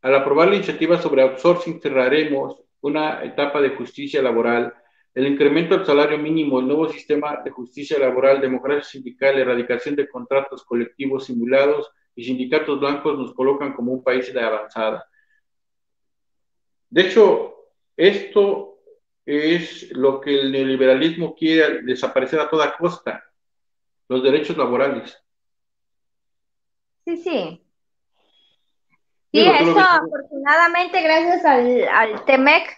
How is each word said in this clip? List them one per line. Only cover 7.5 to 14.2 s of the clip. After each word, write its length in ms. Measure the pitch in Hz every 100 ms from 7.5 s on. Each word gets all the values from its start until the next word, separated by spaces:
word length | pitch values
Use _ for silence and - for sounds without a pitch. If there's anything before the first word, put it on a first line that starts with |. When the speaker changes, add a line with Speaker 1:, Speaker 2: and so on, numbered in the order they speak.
Speaker 1:
justicia 480 | 131 120 - 143 147
laboral, 420 | 131 123 135 139
democracia 440 | 131 127 131 147
sindical, 520 | - 135 123 - 139 135
erradicación 600 | 127 120 120 120 151 143
de 120 | 139
contratos 560 | 127 120 135 135 131
colectivos 600 | _ 120 117 _ 139 135 -
simulados 640 | 120 117 135 139 127 - _ _
y 100 | -
sindicatos 540 | 120 127 127 156 156 135
blancos 400 | 139 143 156 139
nos 160 | 123
colocan 380 | - 131 139 143
como 200 | 123 120
un 120 | 131
país 280 | 127 127